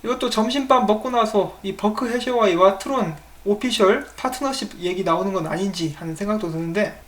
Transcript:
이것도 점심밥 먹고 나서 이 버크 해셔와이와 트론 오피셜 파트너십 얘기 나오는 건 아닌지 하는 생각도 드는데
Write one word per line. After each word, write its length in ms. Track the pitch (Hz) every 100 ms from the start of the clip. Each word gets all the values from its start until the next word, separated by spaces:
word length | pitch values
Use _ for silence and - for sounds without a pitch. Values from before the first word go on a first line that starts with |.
이것도 260 | 220 254 240
점심밥 560 | 214 226 277 262 262 208
먹고 240 | 214 254
나서 480 | 247 220 208 170 -
이 140 | 196 190
버크 320 | 208 214 247
해셔와이와 680 | 240 247 240 208 175 190 196
트론 360 | - 262 180 151 - -
오피셜 640 | 202 208 254 240 190 254 - -
파트너십 640 | 262 - 277 269 208 -
얘기 220 | 175 180
나오는 280 | 175 170 196
건 140 | 190 156
아닌지 480 | 160 196 185 160 143
하는 160 | 165
생각도 360 | 160 202 214 175
드는데 500 | 160 165 175 208 -